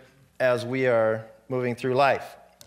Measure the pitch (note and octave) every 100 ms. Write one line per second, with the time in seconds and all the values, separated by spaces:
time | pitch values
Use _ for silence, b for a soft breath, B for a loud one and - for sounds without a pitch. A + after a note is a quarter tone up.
0 | B B B - B2+ A#2+ A#2 C3 B2+ A2+
1 | A2 A2 A2 - - B2+ B2 A#2 C3 B2+
2 | C#3 G#2+ - - - -